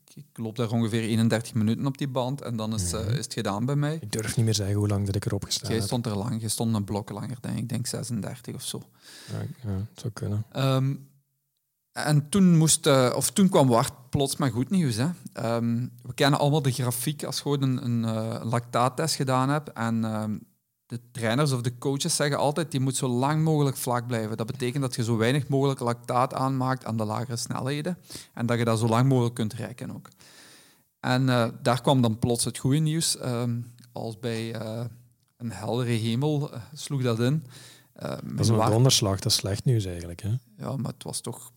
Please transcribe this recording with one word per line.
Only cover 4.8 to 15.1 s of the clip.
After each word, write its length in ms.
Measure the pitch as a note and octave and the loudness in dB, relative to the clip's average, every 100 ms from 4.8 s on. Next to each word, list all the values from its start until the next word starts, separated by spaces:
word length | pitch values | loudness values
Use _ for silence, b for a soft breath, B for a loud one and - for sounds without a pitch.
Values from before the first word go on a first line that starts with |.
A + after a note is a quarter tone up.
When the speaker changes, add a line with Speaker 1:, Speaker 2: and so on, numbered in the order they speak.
| G#2 | 2
Speaker 2:
lang 180 | G2+ G2 | 0 0
dat 100 | G2+ | -2
ik 100 | - | -2
erop 180 | G2+ | -4
gestaan 260 | - - G2+ | -4 -6 -2
Speaker 1:
Jij 80 | A2+ | -2
Speaker 2:
heb. 80 | G#2+ | 0
Speaker 1:
stond 180 | B2+ A#2 | -2 -2
er 100 | G2+ | -2
lang, 240 | G2 A2+ | -4 -4
je 60 | A2 | -4
stond 260 | - A2+ A2 | -2 0 0
een 80 | |
blok 260 | G2 G#2 A2 | 0 -4 -4
langer, 280 | G2+ A2 C3 | -8 -8 -8
denk 140 | - - | -6 -4
ik. 60 | |
Ik 80 | A#2 | -4
denk 180 | A2+ A#2+ | -4 -4
zesendertig 680 | - - A2+ - - - A#2 | -6 -6 -6 -6 -10 -12 -12
of 80 | |
zo. 180 | - A#2+ - B B B B | -10 -12 -14 B B B B
Speaker 2:
Ja, 80 | G#2+ G#2+ - G#2+ | -8 -8 -8 -6
ja, 60 | F#2+ | -4
het 240 | G#2+ - | -6 -8
zou 140 | A2+ | -10
kunnen. 320 | - G2+ G#2 - | -6 -4 -4 -4
Speaker 1:
Ehm, 440 | - C3+ C3 C3+ C#3 - _ _ _ _ _ _ _ _ | -2 0 2 0 -4 -10 _ _ _ _ _ _ _ _
en 380 | B2 - D3 D3 | -4 2 2 4
toen 280 | G3+ F3+ E3 | 6 8 8
moest, 280 | D#3+ - D#3 | 6 4 6
eh, 260 | C3+ B2+ - | 6 6 2
of 160 | - | 0
toen 180 | - F#3 | 4 6
kwam 180 | F#3+ C3 | 6 6
Wart 260 | A#2 B2 - - | 6 4 -4 -2
plots 260 | D3 C3+ - | 0 0 0
met 160 | C3+ | -2
goed 180 | A2 - | 0 0
nieuws, 260 | F#3+ C#3+ G#2 | 2 2 2
hè. 140 | D#3 | -2